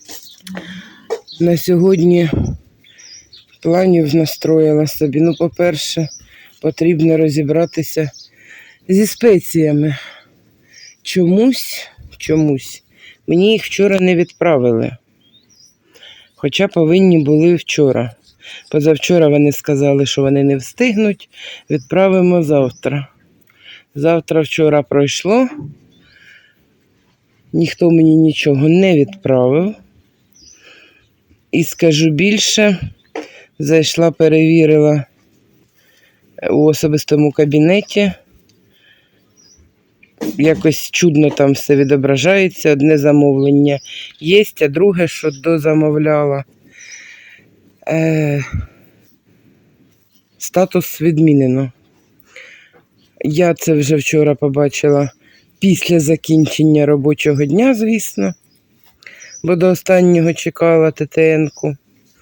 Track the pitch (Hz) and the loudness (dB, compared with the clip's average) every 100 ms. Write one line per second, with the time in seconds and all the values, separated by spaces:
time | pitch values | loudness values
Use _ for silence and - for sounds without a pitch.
0 | - - - - 185 185 170 185 - - | -20 -20 -20 -20 -16 -16 -16 -20 -20 -20
1 | - - - - 170 170 - 175 185 190 | -12 -12 -12 -4 -2 -2 0 0 2 2
2 | 175 175 170 - - - _ _ _ _ | 2 2 0 -2 -4 -8 _ _ _ _
3 | - - _ - _ _ 165 175 190 175 | -20 -20 _ -20 _ _ -2 0 2 2
4 | 151 160 156 - 156 160 156 151 151 - | 2 0 -2 -4 -2 2 2 0 -2 -4
5 | 151 135 165 160 170 - 175 156 - - | -4 0 -2 -2 -4 -2 -2 -2 -6 -6
6 | 156 - - - - _ 156 - 165 160 | -8 -10 -20 -20 -20 _ -8 -2 -2 2
7 | 165 160 156 143 143 156 170 - 147 - | 2 2 0 -2 -2 -2 -2 -6 -8 -6
8 | 147 - - _ _ - - _ - 190 | -6 -10 -20 _ _ -20 -20 _ -2 0
9 | 214 - 240 185 - 165 156 147 151 139 | 0 0 2 2 0 -2 0 0 -2 -4
10 | - - _ _ _ _ _ - - _ | -12 -20 _ _ _ _ _ -20 -20 _
11 | - 185 175 190 247 240 - - - - | -6 -2 0 2 0 -2 -8 -14 -16 -20
12 | - - - 156 151 135 - - _ _ | -20 -14 -4 0 0 -2 -8 -20 _ _
13 | - _ - 165 202 220 - - 202 196 | -20 _ -4 0 2 0 -4 -2 0 2
14 | 185 170 170 - 170 147 123 113 123 123 | 0 0 -2 -2 0 2 0 0 -4 -8
15 | _ _ _ _ _ _ _ _ _ _ | _ _ _ _ _ _ _ _ _ _
16 | - - _ - 147 - 196 175 160 180 | -20 -20 _ -8 -6 -2 -2 0 2 4
17 | 190 170 143 151 170 170 - - 143 123 | 4 4 2 2 2 0 -2 0 0 0
18 | 120 - _ _ - - - 156 147 151 | -4 -10 _ _ -20 -20 -4 0 2 0
19 | - 180 151 147 147 139 - 139 143 139 | 2 2 4 2 0 -2 -4 -2 0 0
20 | 139 - 135 139 139 139 123 - 247 208 | 0 -2 0 0 0 -2 -6 -4 -2 0
21 | 214 196 - - - - - 147 131 175 | -2 -4 -12 -20 -20 -16 -8 -6 -2 0
22 | 190 185 180 180 151 147 127 - - 143 | 2 2 2 2 0 0 0 -4 -6 -6
23 | 139 _ _ _ _ _ - - _ 143 | -10 _ _ _ _ _ -20 -20 _ -4
24 | 156 165 - 160 151 - 151 147 143 143 | -2 -2 -2 -2 -2 0 0 0 0 -2
25 | 143 - 175 233 254 302 - - _ _ | -2 -2 -2 0 -2 -6 -18 -20 _ _
26 | _ _ _ - _ _ _ _ _ _ | _ _ _ -20 _ _ _ _ _ _
27 | _ _ _ _ _ 160 170 - 170 165 | _ _ _ _ _ -4 -2 0 2 4
28 | 160 156 160 147 156 139 151 175 190 160 | 4 4 2 0 0 2 2 2 4 2
29 | 139 - 127 131 127 147 190 214 _ _ | 0 -4 -2 0 2 0 -2 -8 _ _
30 | _ _ _ _ - _ - - _ _ | _ _ _ _ -20 _ -20 -20 _ _
31 | _ _ _ _ - - 160 - 170 151 | _ _ _ _ -6 -4 -4 0 0 2
32 | 160 147 196 214 - - 208 180 - - | 0 0 0 0 -2 0 2 0 -6 -14
33 | _ - - - - - 147 160 151 - | _ -18 -16 -20 -20 -8 -2 0 0 0
34 | 165 - 160 156 160 165 156 151 151 147 | -2 0 2 2 2 4 4 4 2 0
35 | 131 _ _ _ _ _ _ _ _ _ | -4 _ _ _ _ _ _ _ _ _
36 | _ _ _ - 80 120 151 147 160 151 | _ _ _ -10 -2 2 2 2 -2 -2
37 | - 151 151 143 147 151 156 196 202 202 | 0 0 0 0 0 2 2 2 -2 -2
38 | 202 - _ _ _ _ _ _ _ _ | -2 -4 _ _ _ _ _ _ _ _
39 | _ _ _ _ _ _ _ _ _ _ | _ _ _ _ _ _ _ _ _ _
40 | _ - - - 156 160 165 139 - - | _ -12 -8 -2 0 2 0 -2 -6 -2
41 | 175 147 147 - 139 135 - 143 139 143 | 0 2 0 2 0 0 0 0 2 0
42 | 135 139 156 196 185 - 160 143 151 156 | 0 0 0 0 0 -2 -2 2 2 2
43 | 147 147 143 139 139 143 143 139 - - | 4 4 2 2 2 2 2 -2 -8 -20
44 | - - 156 202 214 - 156 147 202 180 | -20 -8 2 2 2 -2 -2 0 0 0
45 | 165 - 156 139 156 165 151 156 151 151 | -4 -4 -8 -6 -2 -2 0 0 0 0
46 | 151 151 147 139 - _ _ - - - | 0 0 -2 -4 -8 _ _ -20 -20 -20
47 | - - - - _ _ _ _ - 160 | -20 -20 -20 -20 _ _ _ _ -6 -2
48 | 160 156 151 143 135 - - _ _ _ | 0 0 -2 -4 -6 -10 -10 _ _ _
49 | _ _ _ _ _ _ _ _ _ _ | _ _ _ _ _ _ _ _ _ _
50 | _ _ _ - - 180 185 180 - - | _ _ _ -18 -6 -2 -2 -2 -6 -4
51 | 160 151 160 143 131 131 135 - _ _ | -2 2 2 2 2 -2 -4 -10 _ _
52 | _ _ _ - - - _ _ _ _ | _ _ _ -20 -20 -20 _ _ _ _
53 | _ - - 151 175 156 - 151 139 151 | _ -8 -4 0 0 0 0 0 2 0
54 | - 156 151 139 147 139 143 - 147 143 | 0 0 0 0 -2 0 -2 -2 0 0
55 | 143 _ _ _ _ - 196 175 - 170 | -2 _ _ _ _ -4 0 0 0 0
56 | 147 160 - 160 143 - 156 151 143 147 | 0 -2 0 0 0 0 2 2 2 0
57 | 143 147 151 139 143 175 254 233 220 226 | 0 -2 -2 -2 0 0 0 0 -2 -4
58 | - - 196 170 _ _ _ _ _ _ | -6 -6 -6 -8 _ _ _ _ _ _
59 | - - - - 160 180 185 175 - 185 | -20 -20 -20 -10 -2 0 2 0 0 2
60 | 180 175 165 160 170 - 165 165 160 - | 4 2 0 -2 -8 -2 0 2 0 -2
61 | 151 - 160 156 151 - 151 139 _ _ | -6 0 2 2 -4 -6 -8 -8 _ _
62 | _ _ | _ _